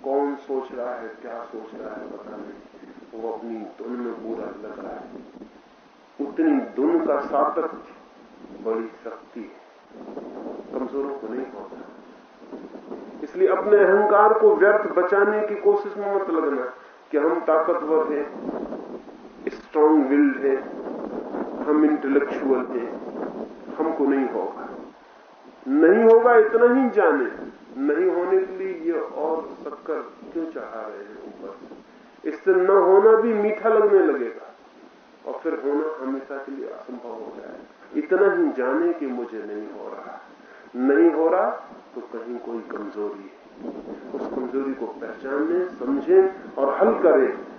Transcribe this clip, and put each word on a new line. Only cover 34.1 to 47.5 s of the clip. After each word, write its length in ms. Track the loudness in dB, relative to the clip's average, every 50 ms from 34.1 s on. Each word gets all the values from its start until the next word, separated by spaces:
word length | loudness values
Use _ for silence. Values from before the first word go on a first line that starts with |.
| 2 0 -4 -6 -8 -12 -18 -20 -20 -20 -20 -20 -20 -20 -20 -20 -20 -20 _ -20 -20 _ -12 -12
और 120 | -10 -6
फिर 140 | -6 -4 -4
होना 520 | -4 -2 -2 -2 0 -2 -4 -6 -6 -6
हमेशा 320 | -6 -6 -6 -8 -10 -12 -12
के 140 | -10 -12
लिए 180 | -12 -10 -10 -10
असंभव 400 | -12 -14 -14 -14 -14 -14 -12 -12
हो 240 | -12 -12 -12 -14 -14 -14
जाएगा। 580 | -16 -16 -16 -18 -18 -20 -20 _ -20 -6 -6
इतना 480 | -6 -2 0 2 4 4 4 4 2 0
ही 80 | 0
जाने 420 | 0 0 -2 0 0 0 0 0 -2
कि 140 | -2 -4 -6
मुझे 360 | -6 -6 -8 -8 -10 -12 -10 -10
नहीं 320 | -10 -10 -10 -12 -14 -14
हो 80 | -12 -12
रहा, 340 | -12 -14 -14 -14 -16 -16 -18 -20 -20 _ -20 -20 -20 -20 -20 -14 -6
नहीं 360 | -2 2 4 6 6 6 6
हो 160 | 6 4 2 2
रहा 220 | 4 2 2 0 -2 -6 -12 -16 -20 -20 -20 -16 -16
तो 60 | -14
कहीं 360 | -14 -12 -12 -12 -10 -10 -10 -10
कोई 220 | -10 -8 -10 -10
कमजोरी 720 | -10 -10 -10 -10 -10 -10 -8 -6 -6 -6 -6 -10 -14 -18
है। 80 | -20 -20 -20 -20 -20 -14 -12 -12 -12 -12 -12 -14 -14 -14 -14 -10 -8
उस 140 | -8 -8 -6
कमजोरी 460 | -6 -6 -6 -4 -4 -4 -4 -4 -6
को 120 | -6 -8 -10
पहचाने, 840 | -10 -12 -12 -12 -12 -10 -8 -6 -2 -2 0 0 0 0 -2 -2
समझें 840 | -6 -8 -4 -2 -2 -2 0 4 4 6 6 4 0 -6 -14 -12 -4 -2
और 200 | 0 0 2 2
हल 220 | 2 2 4 4 4
करें। 360 | 6 6 6 4 2 0 -6 -10 -14